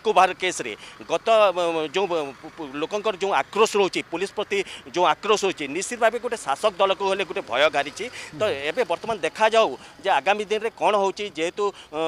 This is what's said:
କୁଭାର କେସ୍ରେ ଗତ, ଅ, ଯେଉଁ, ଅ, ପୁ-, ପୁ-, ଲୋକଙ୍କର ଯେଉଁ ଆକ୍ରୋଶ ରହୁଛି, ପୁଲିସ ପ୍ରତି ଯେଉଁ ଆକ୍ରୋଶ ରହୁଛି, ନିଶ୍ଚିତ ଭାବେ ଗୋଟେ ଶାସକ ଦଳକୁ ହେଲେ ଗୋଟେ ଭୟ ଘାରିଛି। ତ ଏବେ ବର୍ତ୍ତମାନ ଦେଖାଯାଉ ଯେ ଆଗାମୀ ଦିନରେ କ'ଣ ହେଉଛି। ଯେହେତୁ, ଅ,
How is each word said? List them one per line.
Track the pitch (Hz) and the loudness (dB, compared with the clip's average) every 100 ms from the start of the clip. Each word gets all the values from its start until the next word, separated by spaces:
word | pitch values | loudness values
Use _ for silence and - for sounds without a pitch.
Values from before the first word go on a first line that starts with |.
| 220 | 2
କୁଭାର | 180 185 180 | 4 4 2
କେସ୍ରେ | 185 160 131 101 - - 113 | -4 -4 -6 -10 -14 -16 -4
ଗତ, | 165 220 220 202 | -2 2 4 4
ଅ, | 175 170 165 156 | 4 0 -2 -2
ଯେଉଁ, | 185 196 | -2 0
ଅ, | 170 143 123 | 0 -4 -8
ପୁ-, | 156 | -16
ପୁ-, | - 143 143 | -12 -10 -6
ଲୋକଙ୍କର | 160 208 220 185 | -4 -2 -2 -2
ଯେଉଁ | 196 | 0
ଆକ୍ରୋଶ | 147 - 202 220 208 | 0 0 2 4 4
ରହୁଛି, | 185 170 - | 2 0 -6
ପୁଲିସ | 165 190 - | -4 -6 -6
ପ୍ରତି | 202 202 - - 139 | -4 -2 -4 -8 -6
ଯେଉଁ | 131 175 | 2 4
ଆକ୍ରୋଶ | 147 202 202 | 4 2 2
ରହୁଛି, | 196 - 139 | 2 -2 -6
ନିଶ୍ଚିତ | 156 - 233 | -6 -6 0
ଭାବେ | 226 226 | 0 0
ଗୋଟେ | 233 226 | -6 -6
ଶାସକ | 135 139 214 180 | -4 -2 -2 2
ଦଳକୁ | 196 190 196 | 0 0 -2
ହେଲେ | 196 185 | -2 -2
ଗୋଟେ | 190 | -6
ଭୟ | 127 120 151 | -2 2 2
ଘାରିଛି। | 143 143 127 226 - - 151 | 2 -4 -6 -10 -12 -12 -4
ତ | 214 139 | -2 -2
ଏବେ | 147 180 180 | -2 -2 -2
ବର୍ତ୍ତମାନ | 170 214 214 | -2 -4 -4
ଦେଖାଯାଉ | 156 - 220 220 196 123 - - 190 | -4 2 4 4 2 0 -14 -6 0
ଯେ | |
ଆଗାମୀ | 151 160 208 196 | 2 2 0 0
ଦିନରେ | 214 220 - | -4 -4 -2
କ'ଣ | 175 208 | 2 2
ହେଉଛି। | 196 185 208 | 2 -2 -6
ଯେହେତୁ, | 147 165 190 202 | -4 -4 -2 -4
ଅ, | - - 151 | -6 -10 -4